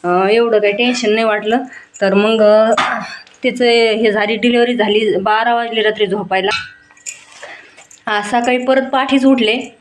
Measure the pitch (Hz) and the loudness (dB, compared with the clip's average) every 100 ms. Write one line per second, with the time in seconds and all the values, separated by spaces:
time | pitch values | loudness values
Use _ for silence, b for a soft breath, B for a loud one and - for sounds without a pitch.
0 | 175 180 190 226 233 214 208 202 247 240 | 0 0 2 2 2 2 2 0 -2 0
1 | 220 214 226 208 208 240 269 B B - | 0 0 0 -2 -2 -2 -4 B B -8
2 | 196 196 208 226 214 214 220 214 - - | -2 0 2 2 4 4 4 2 -2 -4
3 | 190 B - - 254 247 247 233 226 220 | -10 B -20 -6 -6 0 2 2 2 2
4 | 220 208 208 226 240 240 240 240 208 208 | 0 0 -2 0 0 2 2 0 0 2
5 | 220 185 202 214 233 233 233 220 214 214 | 0 0 0 0 0 -2 -2 -2 -2 0
6 | 208 202 180 190 190 214 - - _ - | -2 -2 -4 -2 -2 -6 -10 -20 _ -20
7 | - - - B B B B B - - | -18 -18 -20 B B B B B -20 -14
8 | - 208 208 240 240 247 254 262 254 262 | -4 -4 -2 -2 0 -2 0 0 0 -2
9 | 269 277 262 262 214 240 - - | 0 2 4 2 2 -2 -6 -18